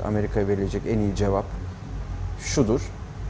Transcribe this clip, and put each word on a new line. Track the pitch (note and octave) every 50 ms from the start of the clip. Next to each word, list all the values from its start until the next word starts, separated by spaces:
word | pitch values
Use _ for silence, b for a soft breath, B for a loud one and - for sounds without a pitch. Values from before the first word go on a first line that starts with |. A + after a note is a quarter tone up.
| -
Amerika'ya | G2+ G#2+ G#2+ G#2 G2+ - A2 G2+ G2
verilecek | G2+ G2 G2 F#2+ G2 G2+ - E2
en | A2+ A2
iyi | G#2 G2+ G2
cevap | F2+ G2+ G2+ G2 G2 - - - - - - - - - - - - - - - - - - - -
şudur. | - - - - C3 G2+ A2+ - - - - - - - - - - -